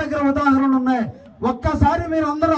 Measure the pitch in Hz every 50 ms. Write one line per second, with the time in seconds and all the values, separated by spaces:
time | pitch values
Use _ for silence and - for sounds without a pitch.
0 | 311 277 294 294 285 277 277 294 294 285 262 269 269 269 262 262 254 254 254 247
1 | 220 - - - - - - - 226 247 247 - - 311 302 - 294 285 320 339
2 | 339 330 320 320 302 294 294 302 330 320 311